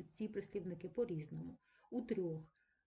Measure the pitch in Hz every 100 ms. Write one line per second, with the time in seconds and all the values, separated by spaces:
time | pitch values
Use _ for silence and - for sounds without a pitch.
0 | 175 - 214 202 196 202 175 170 185 -
1 | 233 160 151 160 170 - _ - - 240
2 | - 190 170 160 156 _ _ _